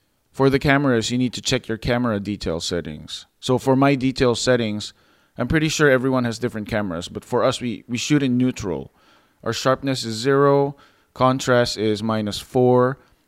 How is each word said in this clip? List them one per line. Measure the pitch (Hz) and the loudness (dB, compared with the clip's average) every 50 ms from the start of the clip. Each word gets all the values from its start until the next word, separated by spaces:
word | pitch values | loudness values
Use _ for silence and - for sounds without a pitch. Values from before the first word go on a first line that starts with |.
| _ _ _ _ _ _ _ | _ _ _ _ _ _ _
For | - 135 135 | 2 2 2
the | 131 135 | 2 2
cameras, | - 151 139 139 147 139 123 113 107 - | 2 2 2 2 2 2 2 0 0 -2
you | 120 123 | -2 -2
need | 127 123 - | -2 -2 -4
to | - | -6
check | - - 135 123 - - | -4 -2 -2 -2 -2 -6
your | 113 110 | -8 -6
camera | - - 120 120 123 120 107 101 | -2 -2 -2 0 0 -2 -2 -2
detail | 101 101 104 95 - 98 80 82 | -4 -6 -6 -6 -4 -4 -4 -4
settings. | - - 95 85 76 78 76 76 80 82 - - - _ _ _ | -4 -4 -4 -4 -4 -6 -10 -14 -14 -14 -16 -16 -16 _ _ _
So | - - 127 120 | -2 -2 -2 0
for | - 135 131 131 | 2 2 2 4
my | 139 139 143 | 4 4 2
detail | 135 120 135 123 - 139 123 117 | 2 0 -2 0 2 2 2 2
settings, | 110 - 127 127 120 117 107 104 107 - - - _ _ _ _ _ _ _ _ - | 0 0 0 2 2 0 -2 -4 -6 -8 -12 -16 _ _ _ _ _ _ _ _ -8
I'm | 120 120 | -4 0
pretty | 160 160 156 160 | 0 0 0 0
sure | 143 - 156 147 | 0 2 4 4
everyone | 131 127 120 135 131 127 120 | 4 4 2 0 0 0 -2
has | 120 113 110 | -2 -4 -4
different | 120 120 - 113 104 - | -6 -6 -6 -6 -8 -4
cameras, | 117 107 104 98 82 82 90 - | -4 -4 -2 -4 -6 -6 -8 -8
but | 95 104 - | -12 -14 -8
for | - - 120 | -2 -2 0
us, | 104 131 127 - | 2 2 0 -2
we, | 120 123 107 - - - | -6 -6 -8 -8 -8 -8
we | 120 117 | -6 -6
shoot | - - 151 147 | 0 0 2 2
in | 139 131 123 123 | 2 2 2 2
neutral. | 127 127 123 - 110 95 82 67 67 - _ _ _ _ _ _ _ _ _ _ | 2 0 0 -4 -6 -6 -6 -6 -8 -12 _ _ _ _ _ _ _ _ _ _
Our | - - 113 | -6 -6 -6
sharpness | - - 131 131 131 - 139 131 123 123 | -2 0 0 0 0 0 -4 -4 -4 -4
is | 113 110 | -8 -8
zero, | 110 113 139 139 139 143 143 139 139 139 139 147 - - _ _ _ _ _ _ | -4 0 2 2 4 4 4 4 4 2 0 -4 -10 -18 _ _ _ _ _ _
contrast | - 127 127 131 135 - - 127 120 120 120 - 98 | 2 2 2 2 2 0 2 4 4 4 2 0 -2
is | 107 110 107 101 104 | 0 0 0 0 -2
minus | 113 113 110 107 104 101 - | -2 -2 -2 -4 -4 -6 -8
four, | - - - 131 127 123 127 123 123 127 131 - _ _ _ _ _ | -10 -4 0 2 4 4 4 4 4 2 -2 -6 _ _ _ _ _